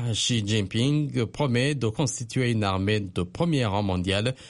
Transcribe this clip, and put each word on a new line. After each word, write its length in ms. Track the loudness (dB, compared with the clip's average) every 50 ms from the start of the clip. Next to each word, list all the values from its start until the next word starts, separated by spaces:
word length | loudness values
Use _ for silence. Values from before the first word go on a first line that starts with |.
| -2 -2
Xi 340 | -2 -2 0 0 0 0 0
Jinping 800 | 0 0 0 0 0 0 0 2 2 2 0 0 0 -2 -2 -2
promet 480 | -2 -2 -2 0 2 2 2 2 0 0
de 140 | 0 -2 -2
constituer 640 | 0 0 -2 -2 -2 -4 -8 -4 -2 0 0 2
une 120 | 2 2 2
armée 360 | 2 0 2 2 2 2 0
de 220 | -2 -2 -4 -4
premier 440 | -4 -2 -2 0 0 2 2 2 2
rang 160 | 2 0 0
mondial 540 | 0 0 0 0 2 2 0 2 0 -2 -4 -6 -12